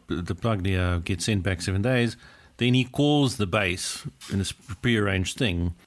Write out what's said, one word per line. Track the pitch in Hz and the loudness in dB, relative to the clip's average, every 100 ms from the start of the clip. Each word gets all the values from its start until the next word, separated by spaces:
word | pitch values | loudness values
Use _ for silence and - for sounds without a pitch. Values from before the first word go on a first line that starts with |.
| - | -6
the | 82 87 90 | -6 -4 -4
Pluglia, | 117 104 95 92 90 87 | -2 0 0 0 0 0
gets | 87 90 | -2 -2
sent | - 101 | 0 0
back | 92 87 | 0 -2
seven | 92 95 | 0 0
days. | 113 127 117 - - - - - | 2 2 0 -2 -14 -20 -20 -2
Then | 120 | 2
he | 127 | 4
calls | 127 - 147 147 135 - | 2 2 2 4 2 0
the | 101 | -2
base | 107 95 92 - - 135 - - | 0 0 -2 -6 -8 -12 -14 -4
in | 98 | -2
this | 90 | -2
prearranged | - - - 123 113 101 95 90 - | -6 -14 -4 0 2 2 0 -2 -2
thing | 120 87 87 - | -2 0 -2 -4